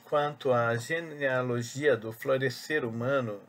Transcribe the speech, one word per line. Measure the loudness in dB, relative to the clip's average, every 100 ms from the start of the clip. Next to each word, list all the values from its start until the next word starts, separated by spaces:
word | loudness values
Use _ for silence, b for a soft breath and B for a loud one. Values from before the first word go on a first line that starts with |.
quanto | -2 0 0 0 2
à | 4 4 0
genealogia | -2 -4 -6 -2 0 2 0 -2 -4 0 2 2
do | 0
florescer | -6 0 0 0 -2 -2 -2
humano, | 0 -2 0 0 0 -6